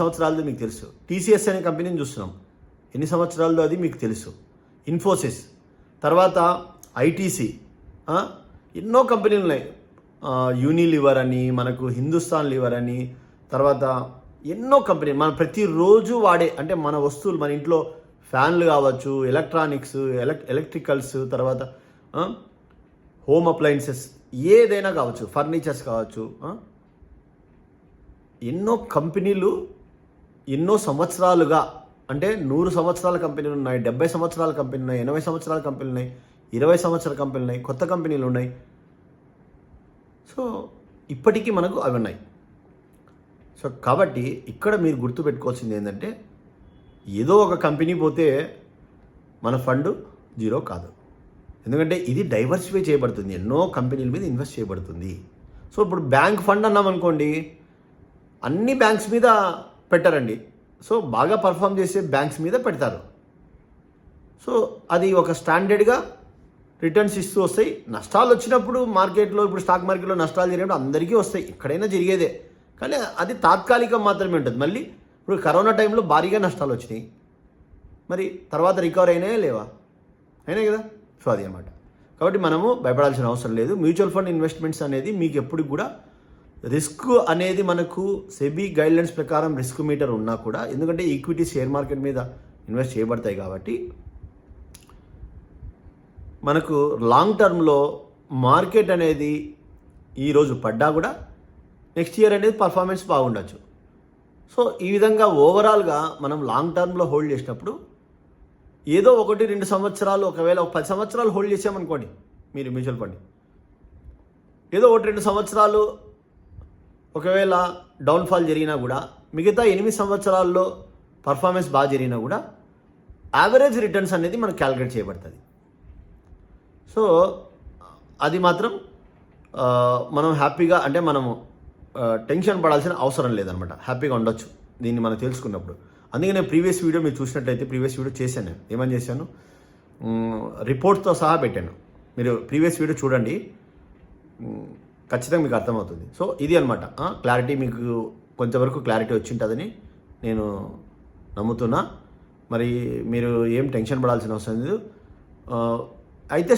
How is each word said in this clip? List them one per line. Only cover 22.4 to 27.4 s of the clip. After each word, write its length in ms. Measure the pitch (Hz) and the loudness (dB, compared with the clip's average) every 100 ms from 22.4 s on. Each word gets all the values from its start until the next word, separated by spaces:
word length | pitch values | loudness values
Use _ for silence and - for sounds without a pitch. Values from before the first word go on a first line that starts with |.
| - _ _ _ _ _ _ _ - | -18 _ _ _ _ _ _ _ 0
హోమ్ 200 | 156 165 | 2 2
అప్లయన్సెస్, 520 | 160 156 143 143 127 - - _ 123 156 220 | 2 2 0 -2 -8 -12 -20 _ -4 6 6
ఏదైనా 340 | 226 202 190 165 | 6 2 0 -2
కావచ్చు, 260 | 120 113 202 | -2 -4 -6
ఫర్నిచర్స్ 480 | 151 147 165 156 131 127 | -2 -2 -2 -4 -6 -4
కావచ్చు, 340 | 113 110 113 110 - 143 | -4 -6 -8 -12 -12 -14
ఆ, 20 | 220 - _ _ _ - - _ _ | -14 -18 _ _ _ -20 -20 _ _